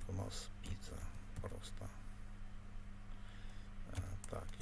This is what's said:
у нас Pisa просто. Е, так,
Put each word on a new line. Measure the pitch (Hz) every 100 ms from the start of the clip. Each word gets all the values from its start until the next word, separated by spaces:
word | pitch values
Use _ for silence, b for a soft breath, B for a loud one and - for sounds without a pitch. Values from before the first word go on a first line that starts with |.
| -
у |
нас | 92 101 - - -
Pisa | - - - - - - - -
просто. | - - - - - - - - - - - - - - - - - B B B B B B - -
Е, | - - - -
так, | - - -